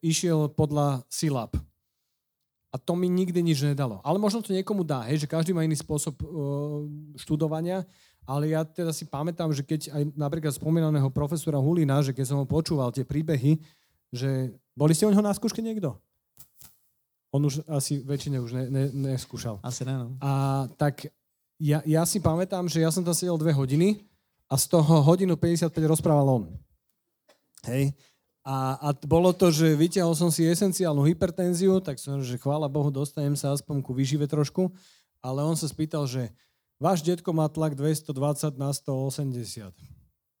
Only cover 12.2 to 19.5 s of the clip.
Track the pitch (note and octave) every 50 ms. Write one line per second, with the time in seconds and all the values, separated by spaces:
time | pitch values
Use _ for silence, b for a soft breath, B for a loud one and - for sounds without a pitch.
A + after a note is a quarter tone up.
12.2 | C3+ B2 C#3+ C#3 C#3 - C#3+ D#3+ D#3+ - E3 C#3+ B2+ B2 A2+ C#3 B2 - C#3 D3
13.2 | D#3 D#3 D#3 C3 B2 D3 D#3+ D#3 b b b b b b b b _ _ - A#2+
14.2 | B2+ C3+ C3+ C3 C3 B2 G2+ - _ _ _ B2 D3 D#3 E3 D#3 G#3+ G#3+ G3 G#3
15.2 | G#3+ G3+ G3 - - A3 - - A3+ A3+ A3 G#3+ F#3 C#3 G2 - _ _ _ _
16.2 | _ _ _ - - _ _ _ - - _ _ _ _ _ _ _ _ _ _
17.2 | _ _ - C#3 D3 C#3+ C3 D3+ D3+ - D#3 C#3 C3+ - C#3+ C#3 A#2+ C#3 C#3+ C3+
18.2 | - C#3+ C#3 C3 A#2+ A#2 B2 B2+ C3 B2 C3+ C3+ C3+ C#3 C3+ C#3 C3+ C3+ C3 B2+
19.2 | - - - C#3+ - A#2+